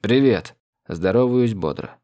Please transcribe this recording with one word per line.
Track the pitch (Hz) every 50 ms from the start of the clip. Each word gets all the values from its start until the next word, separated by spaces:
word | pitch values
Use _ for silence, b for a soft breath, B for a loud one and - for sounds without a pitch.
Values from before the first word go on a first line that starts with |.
«Привет!» | - 104 120 135 139 131 117 - - - - _ _ _ _ _ _
Здороваюсь | - 85 82 87 92 98 120 127 123 123 127 123 117 107
бодро. | 95 82 76 67 - - - - _